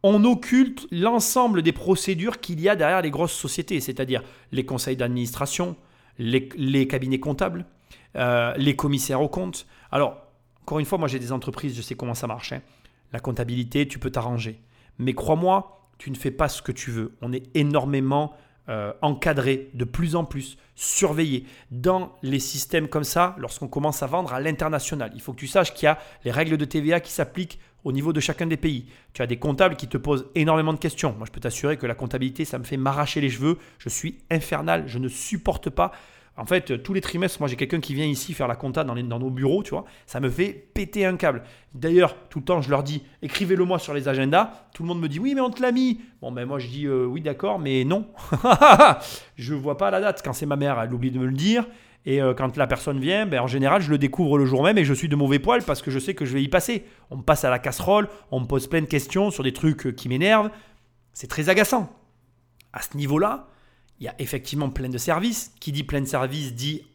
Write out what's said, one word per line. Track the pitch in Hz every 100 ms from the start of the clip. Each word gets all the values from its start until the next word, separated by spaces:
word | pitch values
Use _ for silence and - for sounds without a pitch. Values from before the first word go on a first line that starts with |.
on | 196 208
occulte | 226 247 - 247 262 - -
l'ensemble | 175 202 233 226 254 240 190
des | 160
procédures | 160 170 185 - 175 208 220
qu'il | - 160
y | 180
a |
derrière | 208 156 185
les | 160
grosses | 139 170
sociétés, | - 143 - - 170
c'est-à-dire | 123 131 131 123 - - _
les | 123
conseils | 131 127 131 127
d'administration, | 120 123 120 123 139 - 180 170 _ _ _ -
les, | 113 131 131 -
les | 135 135 131
cabinets | 135 131 131
comptables, | 147 139 190 170 143 _ _ - _ -
euh, | 123 120 120 139
les | 139
commissaires | 139 147 143 135 135
aux | 147
comptes. | 180 185 - - - -
Alors, | 139 135 - - _ _ _
encore | - 151
une | 147
fois, | 185
moi | 151
j'ai | 127
des | 120
entreprises, | 131 135 - 143 120
je |
sais | -
comment | 117 123
ça | 117 117
marche, | 117 -
hein. | 131 - _ _ _ _
La | 120
comptabilité, | 131 120 117 120 120 139 139
tu | 127
peux | 127
t'arranger. | 131 117 120 120 110 _ _ _ -
Mais | 127
crois-moi, | - - 156 180 190 185 - _ _
tu | -
ne | 131
fais | 139
pas | 131 151
ce | -
que | -
tu | 123 -
veux. | 113 113 -
On | 120
est | 127 127
énormément, | 160 147 147 135 139 135 143 151 - _ _ -
euh, | 110 104 -
encadré, | 151 139 170 143 131 135 135
de | 123
plus | 120 135 170 170
en |
plus, | 160 139 131 - _
surveillé. | - - - 190 151 165 127 - - -
Dans | 123 175 185 180 -
les | 131 135
systèmes | - 143 - 165 151
comme | 151
ça, | 143 170 180 185
lorsqu'on | 120 - 131
commence | 143 151 143
à | 131
vendre | 165 165
à | 127
l'international, | 151 147 156 151 - 151 110
il | 113
faut | -
que | 120
tu | 135
saches | 190 165
qu'il | - 151
y |
a | 151 - -
les | 120
règles | 120 160 156
de | 147
T | 160
V | 151
A | 170
qui | 170
s'appliquent | - 147 - 175 - - _
au | 147
niveau | 135 151
de | 156
chacun | 139 160 165
des | 160
pays. | 160 131 - - _
Tu | -
as | 120
des | 120
comptables | 147 139 185 151
qui | 127
te | 131
posent | 143 139 -
énormément | - 151 156 156
de | 156
questions. | 165 - 151 107
Moi, | 110
je |
peux | -
t'assurer | 123 - 143 143
que | 123
la |
comptabilité, | 113 123 127 131 131
ça | 151 127
me |
fait | 127 139
m'arracher | 135 139 147 156
les | 139
cheveux. | 117 143 175 - _
Je | -
suis | - 160 - -
infernal, | 165 - 147 160 165 143
je | 120
ne | 131
supporte | 131 - 190 - - -
pas. | - 175 - - - _ -
En | 113
fait, | 180 175 196
tous | 123
les | 196
trimestres, | - 175 185 -
moi, | 143
j'ai | 123
quelqu'un | 135 170
qui | -
vient | 139 156
ici | 135 -
faire | 160 127
la | 117
compta | 139 143
dans | 139
les, | 117
dans | 123 117
nos | 131
bureaux, | 127 135 185
tu | 196
vois. | 170 - - -
Ça | -
me | 131
fait | 123 196 - -
péter | - 190 208
un | 190 180
câble. | 165 123 - - _
D'ailleurs, | 131 165 175 175 - -
tout | 156
le | 131
temps, | 180
je | 135
leur | 143
dis, « | 139 151 - _
Écrivez-le | 151 - 185 185 180
moi | 180
sur | 160
les | 143 135
agendas. » | 135 135 165 220 - _
Tout | -
le | 165
monde | 175
me | 160
dit, « | 147
Oui, | 254
mais | 269
on | 254
te | 254
l'a | 247
mis. » | 247 254 226 - _
Bon, | 123
ben, | 123 127
moi, | 143
je | 123
dis, « | 135 143
Euh, | 131
oui, | 123 143
d'accord, | 151 135 196 196
mais | 143 131
non. » | 131 190 214 - - 139 247 202 294 233 277
<laughs> | - - - - -
Je | 120
vois | 147 139 143
pas | 196
la | 190
date. | 208 -
Quand | 143
c'est | 120 147
ma | 143
mère, | 143 123
elle | 113
oublie | 123 127
de | 127
me | 127
le |
dire. | 135 180 233 226 - - _ -
Et, | 139
euh, | 135
quand | 127 131 135
la | 127
personne | 127 - 139
vient, | 139 196 214
ben, | 139
en | 123
général, | 135 135 190
je | 156
le | 147
découvre | 139 - 160 143
le | 131
jour | 131
même | 160 214
et | 143
je |
suis | 135 165
de | 147
mauvais | 139 143
poil | 135 240
parce | 190 135
que | -
je | 135
sais | 131
que | -
je | 135
vais | 135
y | 135
passer. | 185 170 233 - - _
On | 135
me |
passe | 135 151
à | 135
la | 123
casserole, | 131 - - 208 202 - -
on | 131
me | 120
pose | 135 -
plein | 165
de | 151
questions | 147 135 190 202
sur | -
des | 131
trucs, | 131 160 151 131
euh, |
qui | - 123
m'énervent. | 131 185 220 214 214 - _ _ _ _
C'est | - 131
très | - 156
agaçant. | 185 202 254 180 - _ _ _ _ _ _ _
À | -
ce | - 143
niveau-là, | 143 147 202 269 - _ _ _ _ _
il | 113
y |
a | -
effectivement | 131 135 127 143 139
plein | 135 127
de | 127
services. | 170 160 226 220 - _
Qui | -
dit | 143
plein | 139 143
de | 135
services | 139 131 147 139
dit | 117 139 151 -